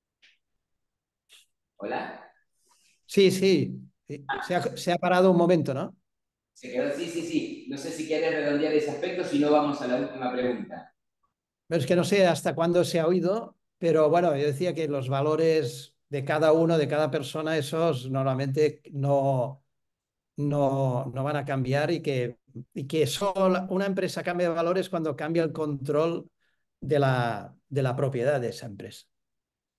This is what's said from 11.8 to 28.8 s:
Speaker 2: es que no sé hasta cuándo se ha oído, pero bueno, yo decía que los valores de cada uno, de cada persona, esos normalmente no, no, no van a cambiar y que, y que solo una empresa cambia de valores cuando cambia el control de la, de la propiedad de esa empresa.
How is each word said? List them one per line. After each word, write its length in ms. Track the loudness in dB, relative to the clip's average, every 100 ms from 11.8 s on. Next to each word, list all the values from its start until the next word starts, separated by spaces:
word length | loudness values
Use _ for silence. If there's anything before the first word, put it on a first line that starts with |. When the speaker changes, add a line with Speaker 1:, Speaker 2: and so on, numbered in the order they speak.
Speaker 2:
es 60 | 2
que 100 | 2
no 80 |
sé 220 | 2 4 4
hasta 280 | 2 -2
cuándo 300 | 0 2 2
se 160 | 2 2
ha 60 | 2
oído, 500 | 2 2 -2 -6 -16 _ _
pero 320 | 2 4 4
bueno, 260 | 4 2 2
yo 80 | 0
decía 280 | -2 -2
que 140 | -2 -4
los 200 | -4 -2
valores 840 | 0 0 2 2 2 0 -6 -16 _ -10
de 160 | -6
cada 280 | -2 2 4
uno, 240 | 6 4 2
de 120 | 2
cada 220 | 0 0
persona, 460 | -2 -4 -6 -2 -2
esos 540 | -2 0 0 -2 -4
normalmente 720 | -2 0 -2 -2 2 0 0 -10
no, 680 | -4 0 2 2 0 -2 -6 _ _ _ _ _ _ _ -4
no, 680 | -2 2 2 2 0 -2 -4
no 100 | -6
van 120 | -4 -4
a 80 |
cambiar 460 | -2 -2 0 0 0
y 100 | -2
que, 360 | -2 -2 -4 -8 _ -18 -14
y 120 | -10 -4
que 200 | 0 0
solo 600 | 0 -2 2 2 2 -2
una 160 | -2 -2
empresa 360 | -2 -4 -4
cambia 240 | -4 0 0
de 60 |
valores 360 | 0 0 0 -2
cuando 260 | -4 -4 -4
cambia 280 | -2 0
el 80 | 0
control 760 | -2 -4 -4 -2 0 0 -2 -10 _ _ _ _ _
de 180 | -2 2
la, 560 | 2 2 0 -4 -10 -20 _
de 140 | -4
la 140 | -2 -2
propiedad 440 | -2 -2 0 -2
de 80 | -4
esa 160 | -8 -12
empresa. 400 | -14